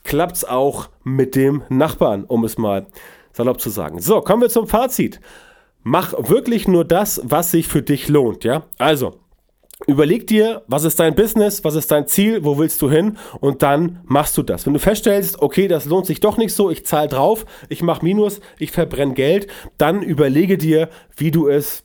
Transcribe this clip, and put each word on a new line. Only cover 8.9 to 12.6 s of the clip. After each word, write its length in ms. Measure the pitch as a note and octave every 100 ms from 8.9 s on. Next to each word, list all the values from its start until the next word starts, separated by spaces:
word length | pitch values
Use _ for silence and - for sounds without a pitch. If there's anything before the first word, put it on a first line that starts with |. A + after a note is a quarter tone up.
| D3 A2 - _ _ _ _ _ - -
überleg 400 | C#3 D3+ A3+ -
dir, 360 | G#3+ A3 A3+ -
was 160 | C#3
ist 140 | D#3+ -
dein 140 | D#3+
Business, 480 | D3+ A3 A3 G#3 G3+
was 120 | D#3+
ist 160 | D3+ -
dein 160 | D3+ C#3+
Ziel, 380 | - G#3 A3+
wo 120 | D3
willst 240 | C#3+